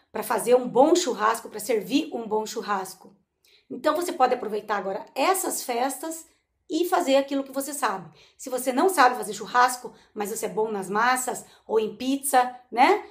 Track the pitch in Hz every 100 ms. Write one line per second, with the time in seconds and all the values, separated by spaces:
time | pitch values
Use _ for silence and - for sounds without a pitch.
0 | _ 220 - 220 226 254 240 226 302 349
1 | 254 196 214 226 - 208 - 226 180 277
2 | 320 240 220 214 214 233 196 196 185 -
3 | - _ _ _ _ _ _ 262 302 311
4 | 349 - 254 247 208 208 - 202 190 202
5 | - - 320 370 330 - - 233 269 277
6 | 320 320 - _ _ _ _ 330 349 -
7 | 269 269 277 277 269 277 277 277 220 190
8 | 170 - _ _ 262 254 262 254 381 320
9 | 247 226 202 202 202 247 247 - 220 -
10 | _ 214 208 220 208 180 220 202 175 208
11 | 240 254 254 208 - _ - 220 214 214
12 | 254 269 - 254 247 - _ 226 302 415
13 | -